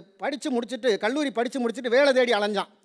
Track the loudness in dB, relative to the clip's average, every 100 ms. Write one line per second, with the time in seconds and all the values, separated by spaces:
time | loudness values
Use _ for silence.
0 | -6 _ -8 -6 -4 -4 -4 -4 0 0
1 | 0 -2 -2 -2 -4 -2 -4 -4 0 4
2 | 4 4 2 2 0 -2 -6 _